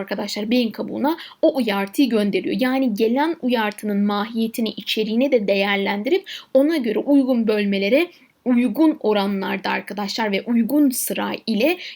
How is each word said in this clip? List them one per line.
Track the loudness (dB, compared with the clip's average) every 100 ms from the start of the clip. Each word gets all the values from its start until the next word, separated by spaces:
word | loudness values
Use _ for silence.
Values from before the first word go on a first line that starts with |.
arkadaşlar? | -4 -6 -6 -6 -2
Beyin | 0 0
kabuğuna | -4 -8 -4 -2 -2 -8 0
o | 0 2
uyartıyı | 0 0 -2 0 2
gönderiyor. | 2 2 0 -2 -2
Yani | 0 0 0
gelen | 0 0 2 0 -2
uyartının | -2 0 -2 -4 -4 0 0
mahiyetini, | 0 -4 -4 -4 -2 -4
içeriğini | -4 -6 -4 -2 0 2
de | 2 2
değerlendirip | 0 2 0 0 -2 0 0 -2 -16 0
ona | 2 4 2
göre | 0 -2
uygun | 2 4 4 2 2
bölmelere | 2 2 0 2 2 2 -6 _ _
uygun | 0 2 2 2 2 2
oranlarda | 0 0 0 -2 -4 -4 -2
arkadaşlar | -4 -4 -6 -6 -4 -2
ve | -2
uygun | 0 0 2 2 2
sıra | 0 -4 -4 -6 -6 -4
ile | 0 0 0 -6